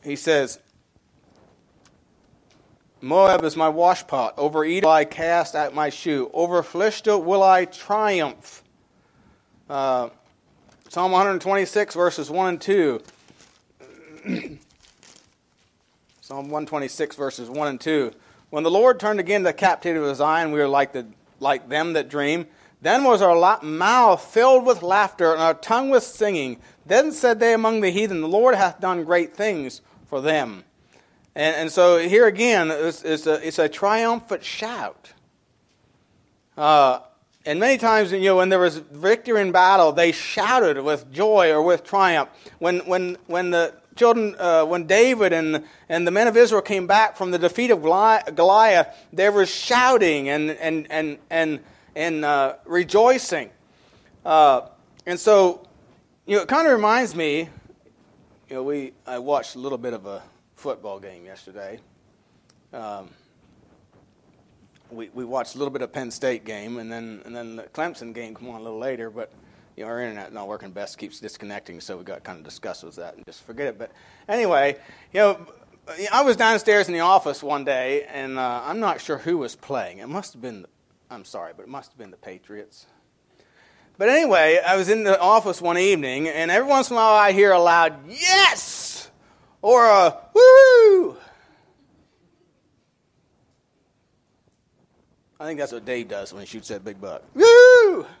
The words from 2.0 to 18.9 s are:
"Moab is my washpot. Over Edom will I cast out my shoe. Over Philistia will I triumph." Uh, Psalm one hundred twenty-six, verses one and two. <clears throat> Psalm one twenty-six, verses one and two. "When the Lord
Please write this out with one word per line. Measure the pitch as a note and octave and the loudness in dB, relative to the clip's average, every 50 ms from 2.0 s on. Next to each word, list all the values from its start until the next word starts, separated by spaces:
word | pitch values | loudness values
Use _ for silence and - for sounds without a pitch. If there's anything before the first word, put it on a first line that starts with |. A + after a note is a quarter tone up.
| _ _ _ _ _ _ _ _ _ _ _ _ _ _ _ _ _ _ _ _ | _ _ _ _ _ _ _ _ _ _ _ _ _ _ _ _ _ _ _ _
"Moab | - C3 D#3 F#3 G3 F#3+ F#3 F3 D#3+ | -8 -2 2 4 4 4 4 2 0
is | D#3 C#3+ | -4 -2
my | D#3 D#3+ D#3+ | -2 -2 -2
washpot. | D#3 D#3+ F3 F3+ F3+ - - - - C3+ A#2 G#2+ - | 0 2 2 0 0 0 -4 -6 -4 -4 -4 -4 -4
Over | - C#3+ D3+ D3+ D#3+ D3+ | -4 -6 -4 -2 -2 -4
Edom | D#3+ E3+ F#3+ G3 | -2 -2 0 2
will | D#3 | 4
I | D#3+ D#3 D3+ | 4 2 2
cast | D3+ - - E3 E3 E3+ E3+ D#3 - - | -2 -6 -8 -4 -2 -2 -2 -2 -4 -6
out | D3+ D3+ D3 C3 | -6 -6 -6 -4
my | D3+ D3+ D3 | -6 -6 -6
shoe. | C#3 - - F3 D3+ C#3 B2 - | -8 -8 -6 -6 -4 -4 -6 -6
Over | - D#3+ E3+ F3 F3+ F3 | -4 -4 -4 0 -2 -2
Philistia | D#3 - - E3+ G3 A3 G#3+ - - A3 G#3 G3+ | -4 -4 -6 -2 -2 -2 -4 -4 -2 -2 -2 -2
will | D#3+ E3+ G3 G3 | 0 0 2 4
I | F#3+ F#3+ F#3 F#3 F3+ | 4 4 4 4 2
triumph." | F3+ - - - - G3+ G#3+ G#3+ G#3 G3 F3+ D#3 C#3 - _ _ - - - _ _ _ _ _ _ _ _ _ _ _ _ _ _ _ _ _ _ _ _ _ _ | -4 -10 -20 -8 -6 -4 -2 -2 -2 -2 -2 -4 -6 -8 _ _ -20 -20 -20 _ _ _ _ _ _ _ _ _ _ _ _ _ _ _ _ _ _ _ _ _ _
Uh, | D3 C#3 C3+ C3+ C3 B2 A#2+ A#2 - _ _ _ _ _ _ _ _ _ _ _ _ _ _ _ | -8 -4 -2 -2 -2 -2 -4 -6 -12 _ _ _ _ _ _ _ _ _ _ _ _ _ _ _
Psalm | - E3+ F3+ F#3 | -6 -4 -2 0
one | F#3 F#3 G3 | 2 2 2
hundred | G3+ F#3+ F3 | 0 -2 -4
twenty-six, | - F#3 G3 G3 F#3+ - - G#3 G#3 - - | -4 -4 -2 -2 -2 -2 -2 -4 -4 -2 -2
verses | E3+ F3 F3 E3 - D3 B2 | -2 -2 -2 -2 -4 -10 -8
one | D3+ F3+ F#3 F#3 | -4 -4 -4 -4
and | F3 D#3 | -4 -6
two. | - G3 G3 G3+ E3+ D3 B2 A2 - - _ _ _ _ _ _ _ _ _ _ _ _ _ _ B2+ B2+ - - - - - - - | -4 -2 0 0 0 0 -2 -4 -10 -18 _ _ _ _ _ _ _ _ _ _ _ _ _ _ -20 -20 -20 -20 -20 -20 -20 -16 -10
<clears throat> | - - - - - - - _ _ _ _ _ _ _ _ _ - _ _ _ _ _ _ _ _ _ _ _ _ _ _ _ _ _ _ _ _ _ _ | -8 -8 -8 -8 -14 -18 -20 _ _ _ _ _ _ _ _ _ -20 _ _ _ _ _ _ _ _ _ _ _ _ _ _ _ _ _ _ _ _ _ _
Psalm | _ - C3+ C#3 C#3 C#3+ | _ -18 -16 -16 -14 -10
one | D3+ D3+ D3+ | -10 -10 -8
twenty-six, | - D#3 D3 C#3 B2+ - - D#3 D3 - | -8 -8 -8 -8 -8 -6 -8 -8 -8 -6
verses | - C#3+ C3+ - - B2 A2+ | -8 -8 -8 -8 -10 -16 -12
one | B2+ D3 D3+ D3 | -8 -6 -6 -6
and | C3+ A#2+ | -6 -6
two. | - D#3+ D#3 D3+ C3 A2+ - _ _ _ _ _ _ _ | -6 -2 -2 -2 -2 -4 -8 _ _ _ _ _ _ _
"When | - D3+ | -8 -4
the | D#3+ E3 | -2 0
Lord | F3 G3 A#3 B3+ | 2 4 4 4